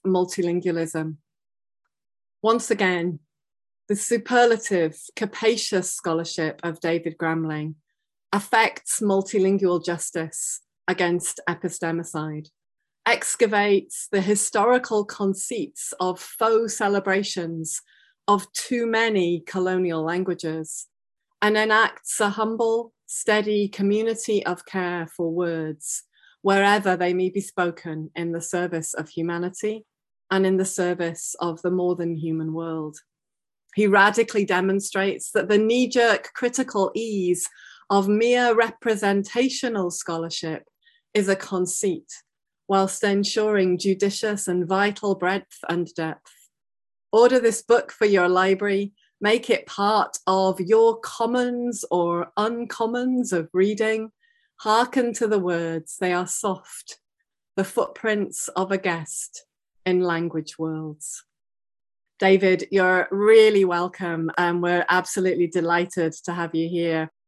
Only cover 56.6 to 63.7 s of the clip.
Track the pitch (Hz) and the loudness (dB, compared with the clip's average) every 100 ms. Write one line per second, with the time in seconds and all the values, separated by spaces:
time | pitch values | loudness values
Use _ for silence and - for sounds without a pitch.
56.6 | - - - - _ _ _ _ _ - | -8 -20 -18 -20 _ _ _ _ _ -6
57.6 | 190 - - - 220 208 196 - - 175 | -4 -2 -4 -2 -2 -2 -2 -6 -8 -4
58.6 | 190 196 190 165 156 - - - - _ | -2 -2 -2 -4 -6 -10 -12 -16 -20 _
59.6 | _ _ 190 185 180 165 170 160 156 - | _ _ 0 2 2 0 -2 -4 -8 -8
60.6 | 160 156 156 151 - - - _ _ _ | -6 -6 -8 -12 -14 -16 -20 _ _ _
61.6 | _ _ _ _ _ - 190 190 185 185 | _ _ _ _ _ 0 4 6 4 2
62.6 | - 196 185 185 - 196 208 220 214 208 | 2 2 4 2 0 0 6 8 8 6
63.6 | 185 | 2